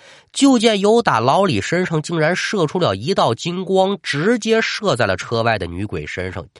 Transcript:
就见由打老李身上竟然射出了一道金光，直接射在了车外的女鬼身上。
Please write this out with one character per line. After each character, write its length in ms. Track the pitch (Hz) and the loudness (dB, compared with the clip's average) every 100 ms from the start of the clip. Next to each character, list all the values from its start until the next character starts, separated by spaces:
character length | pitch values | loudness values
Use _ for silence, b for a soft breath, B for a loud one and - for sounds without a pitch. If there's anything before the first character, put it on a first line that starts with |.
| B B B | B B B
就 260 | - 277 247 | 2 4 4
见 220 | 226 208 | 4 2
由 220 | 202 233 | 2 2
打 180 | 190 120 | 2 2
老 240 | 120 160 | 2 2
李 160 | 196 104 | 2 0
身 240 | - 170 | 0 -2
上 160 | 180 160 | 0 -2
竟 180 | 147 170 | -2 -2
然 160 | 156 | 0
射 320 | 185 - 208 156 | -2 -2 -2 0
出 120 | 185 | 0
了 180 | 139 95 | 0 0
一 180 | 131 | -2
道 200 | 190 160 | 0 2
金 300 | 151 165 175 | 0 -4 -6
光， 340 | 180 190 190 202 | 0 2 2 0
直 360 | - 143 185 240 | -4 -2 0 0
接 220 | 220 226 | 2 0
射 340 | 220 - 202 127 | 0 -2 0 2
在 100 | 104 | 0
了 100 | 92 | -2
车 240 | - 117 | -2 -2
外 160 | 113 107 | 0 0
的 80 | 87 | -2
女 180 | 85 | -6
鬼 220 | 104 85 76 | -8 -8 -8
身 260 | - 92 | -8 -8
上。 140 | 92 71 - | -8 -12 -18